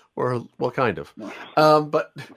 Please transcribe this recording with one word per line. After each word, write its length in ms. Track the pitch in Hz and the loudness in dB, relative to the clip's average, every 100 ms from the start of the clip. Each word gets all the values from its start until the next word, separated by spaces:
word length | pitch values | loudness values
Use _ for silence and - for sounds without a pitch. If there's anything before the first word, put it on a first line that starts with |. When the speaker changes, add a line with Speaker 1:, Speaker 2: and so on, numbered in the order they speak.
| _ - | _ -6
Speaker 1:
or, 300 | 127 123 - _ | -4 -4 -8 _
well, 140 | 127 | -6
kind 280 | - 123 78 | -2 -2 -2
of. 120 | 71 - | -10 -16
Speaker 2:
No. 140 | - - - - | -16 -16 -4 4
Speaker 1:
Um, 320 | 156 151 147 | 6 4 2
but 240 | 156 - 151 - | -4 -4 -14 -20